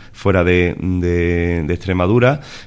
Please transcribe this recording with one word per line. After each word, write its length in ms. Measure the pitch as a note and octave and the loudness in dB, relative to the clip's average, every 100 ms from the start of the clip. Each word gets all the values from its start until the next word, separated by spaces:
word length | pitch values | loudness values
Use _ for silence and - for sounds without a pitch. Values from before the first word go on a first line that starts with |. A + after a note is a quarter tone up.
| - | -18
fuera 320 | - G2 F#2+ | -4 0 2
de, 320 | F2 F2+ F2 - | 4 2 2 -2
de, 840 | F#2 F2+ F2 F2 E2+ F2 E2+ E2+ D2+ | -4 -2 -2 0 0 0 0 -2 -2
de 80 | |
Extremadura. 680 | E2+ F#2+ F#2 F2+ A#2+ B2 D3 - - | -4 -2 0 2 2 2 0 -6 -20